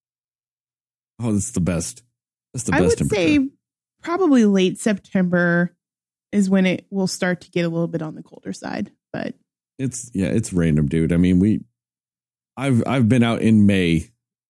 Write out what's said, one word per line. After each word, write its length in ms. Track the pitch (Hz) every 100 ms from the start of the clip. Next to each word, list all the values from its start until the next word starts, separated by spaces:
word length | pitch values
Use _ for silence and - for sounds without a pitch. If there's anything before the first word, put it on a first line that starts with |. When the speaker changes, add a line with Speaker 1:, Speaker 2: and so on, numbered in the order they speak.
| _ _ _ _ _ _ _ _ _ _ _ -
Speaker 1:
Oh, 120 | 117
that's 180 | 104 -
the 80 | 95
best. 420 | 85 85 - - _ _ _ _ _
That's 100 | 127 -
the 80 | 277
Speaker 2:
I 40 |
Speaker 1:
best 100 | -
Speaker 2:
would 80 | 466 -
Speaker 1:
temperature. 120 | 415
Speaker 2:
say 280 | 330 294 269 - _ _ _ _
probably 440 | - 359 349 254 208
late 340 | 196 185 -
September 960 | 226 196 - 196 180 175 175 170 175 - _ _ _ _ _
is 180 | 208 190
when 160 | 190 185
it 200 | - -
will 180 | 196 185
start 340 | - 180 175
to 100 | -
get 140 | 180 170
a 40 |
little 180 | 165 170
bit 140 | 165
on 140 | 156 160
the 80 |
colder 300 | - - -
side, 380 | - - - - _ _
but 220 | - 50 - _ _ _ -
Speaker 1:
It's, 320 | 131 - -
yeah, 140 | 98 92
it's 260 | 113 -
random, 340 | 90 82 76 71
dude. 240 | 80 80
I 60 | 87
mean, 220 | 90 90
we, 220 | 104 101 - _ _ _ _ _ _ _ _ -
I've, 260 | 135 117 -
I've 200 | 135 107
been 140 | 127
out 180 | 117 113
in 240 | 113 107 101
May 420 | 98 85 82 - _ _ _